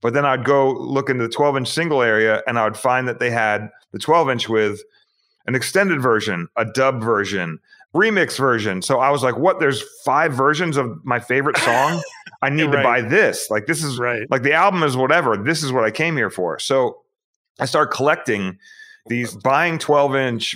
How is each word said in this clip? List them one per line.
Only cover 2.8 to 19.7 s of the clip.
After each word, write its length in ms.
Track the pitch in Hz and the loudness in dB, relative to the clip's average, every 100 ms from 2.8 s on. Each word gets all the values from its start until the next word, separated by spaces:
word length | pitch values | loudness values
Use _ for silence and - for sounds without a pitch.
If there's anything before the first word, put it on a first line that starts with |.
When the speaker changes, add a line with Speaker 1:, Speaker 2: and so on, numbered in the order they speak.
| 131 127 127 | 0 0 -2
Speaker 1:
that 100 | 113 | -4
they 120 | 123 | -2
had 380 | 117 107 104 107 - _ | 0 0 0 -4 -16 _
the 60 | 104 | -10
twelve-inch 500 | - 165 143 120 - | 2 2 2 -2 0
with 320 | 110 104 101 - _ _ _ _ _ - | 2 0 -2 -12 _ _ _ _ _ -4
an 80 | 127 | -4
extended 440 | 123 190 196 151 | 0 0 2 2
version, 460 | 127 110 104 87 85 - | 2 2 0 -4 -4 -4
a 80 | 113 | -2
dub 360 | 131 131 127 | 0 0 0
version, 560 | 113 104 98 98 85 80 _ - _ 165 | 0 0 0 -4 -6 -10 _ -20 _ 0
remix 420 | 180 202 160 - | 2 2 0 0
version. 440 | 135 117 104 95 | 0 0 -2 -4
So 180 | 90 131 | -2 0
I 100 | 131 | 2
was 140 | 143 | 2
like, 120 | 127 110 | 0 0
"What? 200 | 175 185 | 0 2
There's 240 | 147 123 - - | 0 -2 -8 -8
five 300 | 131 139 160 | 0 0 0
versions 420 | 127 135 151 175 143 | 2 0 0 -2 -2
of 280 | 123 - | -4 -8
my 140 | 131 120 | -4 -4
favorite 380 | - 127 139 127 | 0 -2 0 0
song? 440 | 123 120 143 170 - | 0 2 2 -2 -8
Speaker 2:
<laughs> 60 | - - - | -16 -20 -4
Speaker 1:
I 80 | 135 | -2
need 160 | 151 151 | 0 0
Speaker 2:
Right. 100 | 139 | 2
Speaker 1:
to 60 | |
buy 160 | 131 123 | 2 0
this. 500 | 113 180 160 - - | 2 2 2 0 -4
Like, 160 | 107 104 | -4 -2
this 160 | 156 | -4
is 160 | 151 123 | -4 -4
Speaker 2:
Right. 320 | 120 117 107 | -4 -4 -2
Speaker 1:
like, 120 | 131 | 0
the 80 | 135 | 2
album 320 | 156 196 185 | 4 2 2
is 120 | 151 127 | 0 2
whatever. 400 | 131 165 135 104 | 2 4 2 0
This 280 | 113 160 | 0 -2
is 80 | 143 | -2
what 100 | 127 | 0
I 60 | 110 | 0
came 260 | 110 165 151 | 0 -2 -2
here 140 | 104 | -2
for." 280 | - 87 73 | -2 -6 -4
So 380 | - 139 123 - _ _ _ _ _ - | 0 0 0 -4 _ _ _ _ _ -8
I 60 | |
started 260 | 131 156 151 | -2 0 0
collecting 640 | - 139 - - 104 95 92 - - - - - | 0 0 0 -2 -2 -4 -8 -20 -20 -20 -20 -8
these, 280 | 120 117 98 | -6 -6 -4
buying 420 | 135 139 170 | 0 2 0